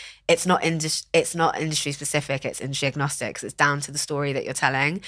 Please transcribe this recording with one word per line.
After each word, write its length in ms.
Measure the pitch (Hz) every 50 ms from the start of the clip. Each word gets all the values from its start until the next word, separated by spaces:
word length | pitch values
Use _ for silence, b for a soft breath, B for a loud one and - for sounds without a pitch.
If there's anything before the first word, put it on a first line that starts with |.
| B B B B B
it's 180 | - 170 - -
not 200 | 185 185 - -
indus-, 420 | 165 165 160 151 156 - - - - -
it's 240 | 165 - - -
not 220 | 170 165 160 - -
industry 340 | 151 160 151 151 - 147 143
specific, 520 | - 147 - - 151 139 - 139 131 -
it's 160 | 127 - -
industry 280 | - 135 139 - - 139
agnostic, 480 | 131 147 143 143 - - 127 110 -
'cause 80 | - -
it's 100 | 107 -
down 260 | - 151 143 143 143 143
to 100 | - 143
the 60 | 151
story 340 | - - 156 143 143 143 135
that 120 | 135 -
you're 100 | - 135
telling. 480 | - - 135 135 135 139 147 165 202 -